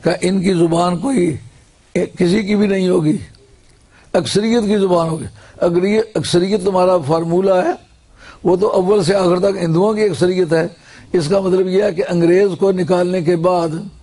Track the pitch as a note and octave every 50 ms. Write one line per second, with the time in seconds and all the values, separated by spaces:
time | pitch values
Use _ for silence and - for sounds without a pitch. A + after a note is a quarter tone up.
0 | - E3+ F3 F3 - F3+ F#3+ F#3+ E3+ F#3+ F#3+ E3 E3+ E3 E3 E3 F3 F3+ F3 E3
1 | F3+ C4+ C4+ A3 F3 E3 C#3 - - - - - _ _ _ _ _ _ _ -
2 | - - - - F#3+ F3 F3+ A3 G#3+ F#3 G#3+ G3+ G#3+ G3+ G3 F#3+ F#3 F3+ F3+ F#3
3 | D#3 D3+ D3+ - - - - - - _ - _ _ _ _ _ _ _ _ -
4 | _ - - F#3+ D#3+ A#2+ - F#3+ G#3 A3+ A3+ A#3+ G#3 G3 G#3+ G#3 G3 F#3+ F3+ E3+
5 | E3 E3 D#3+ D#3+ - - - - - - - - - F3 E3+ F3 F3+ G3+ G#3 A3
6 | - - - - - - - F3+ F3 F#3+ G#3 G#3+ F3+ G3+ F#3 F#3 F3+ F#3 F#3 F3+
7 | D3 C3 D#3+ E3 E3+ E3 E3 F3+ G3 F#3+ F#3+ F3+ - E4+ F4+ - - _ _ _
8 | _ _ - - - - - - - - F3+ F3+ G3+ - - G3 F3+ F3+ G#3 G#3
9 | F3 C#3+ G3+ G3+ F#3 F3+ F3+ F3+ F#3 G3+ G3 G3 F3 E3 D#3+ E3+ F#3+ G#3+ A3 G#3+
10 | G#3+ G#3 E3 - E3+ F3+ F#3 F3+ F#3 D#3 E3 D#3+ E3 E3+ - _ - - - -
11 | - - - F3+ D3+ D3 G3 G3 F#3+ F#3 F3 F#3 F#3+ F#3 F#3 F#3+ G#3 G#3 F3 D#3
12 | G3+ - F3+ E3+ E3+ E3 F3 F#3 G3+ G3+ F3 - G3+ G3 F#3+ F3+ F3+ C#3+ F#3 F3+
13 | F3+ F3+ F#3 F#3+ E3 D#3 F3+ E3 D#3+ F3+ F3+ F3 E3+ E3 D3+ E3+ G#3 G3+ - -